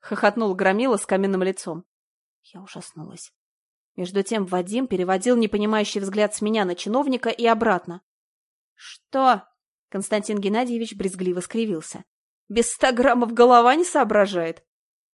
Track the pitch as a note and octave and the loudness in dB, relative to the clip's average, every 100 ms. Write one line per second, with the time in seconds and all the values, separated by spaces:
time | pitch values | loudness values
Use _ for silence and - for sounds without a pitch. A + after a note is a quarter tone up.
0 | - G#3 G#3 G#3 G#3+ F#3 F#3+ G3+ C4 A#3 | -10 0 0 2 -2 0 0 2 0 0
1 | - F#3+ G3 F#3+ F#3 F#3+ F#3 D#3+ - _ | 0 0 0 0 -2 -4 -10 -12 -14 _
2 | _ _ _ _ _ F3+ G3 G3+ - D#3+ | _ _ _ _ _ -20 -20 -20 -20 -18
3 | - F3 - _ _ _ _ _ _ - | -18 -18 -20 _ _ _ _ _ _ -10
4 | F3+ G3 G3 A3 F#3 F#3 F3+ A3+ C4+ F#3 | -6 -4 -2 -4 -2 -4 -2 -4 -2 -2
5 | F3+ F#3+ A#3+ A#3+ G#3+ G#3 G#3 A3 G#3 G#3 | 0 0 2 2 2 0 0 0 -2 -4
6 | G3 G#3 G#3 - G#3+ A3 F#3 F3 G3+ A#3+ | -4 0 -2 0 -2 -2 -2 -4 -2 -2
7 | C#4+ B3+ A#3 - A#3 A3+ A3+ F3+ - F3 | 0 -2 -4 0 0 2 2 0 -4 -14
8 | _ _ _ _ _ _ _ _ - - | _ _ _ _ _ _ _ _ -20 -20
9 | _ C4+ C4 G#3 - _ _ _ _ G3 | _ 2 4 2 -2 _ _ _ _ -10
10 | G3 G#3+ G3+ G#3 G3 G#3+ B3 A#3 A3+ G3 | -4 -4 -2 -4 -2 -2 -2 -4 -6 -6
11 | F#3+ F#3 F3+ F3+ - A3+ A3 E3 - - | -6 -4 -4 -4 -6 -4 -4 -6 -10 -18
12 | - _ _ _ - G#3+ A#3 - C4 A#3+ | -20 _ _ _ -4 -2 -2 0 0 4
13 | B3+ A#3+ A#3 A#3 A#3+ A#3+ A#3+ D4+ F4 D4 | 2 2 2 6 8 8 6 4 2 0
14 | A3 G#3+ G3+ F#3 E3 E3 _ _ _ _ | 2 2 2 0 -4 -8 _ _ _ _
15 | _ | _